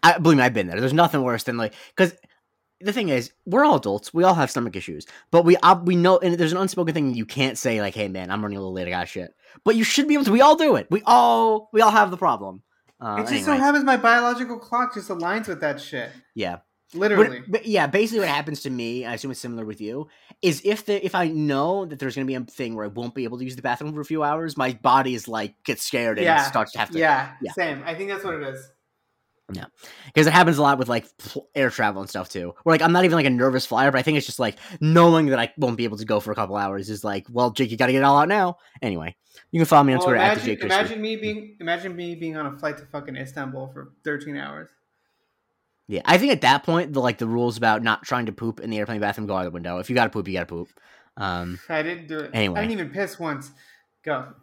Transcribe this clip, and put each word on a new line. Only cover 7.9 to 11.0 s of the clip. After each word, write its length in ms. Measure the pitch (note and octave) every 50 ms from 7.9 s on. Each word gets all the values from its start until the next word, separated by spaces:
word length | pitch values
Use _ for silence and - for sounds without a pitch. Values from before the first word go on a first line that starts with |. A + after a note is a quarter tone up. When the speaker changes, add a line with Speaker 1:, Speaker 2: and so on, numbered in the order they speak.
| F#2
Speaker 1:
"Hey, 140 | G#2+ G#2 G2
man, 220 | F#2+ F#2+ F#2 F2+
I'm 120 | F#2+ G#2 G#2+
running 140 | G#2 G2+
a 40 | G2
little 120 | G2 F#2+ F#2
late. 140 | F#2 F2+
I 40 | F2
got 180 | F2+ F2+ F2 F2
shit." 260 | - G2+ F2+ E2 _ _ _ _ - - _
But 120 | - A3+
you 80 | A3+ A3
should 240 | - - - C#4+ D4+
be 60 | D4
able 100 | D4 A#3+
to. 80 | G3+ G3
We 80 | A#3
all 160 | C4 D4 D#4
do 200 | D#4+ D#4+ D4+ A3+
it. 100 | B2+ - _
We 120 | E3 G#3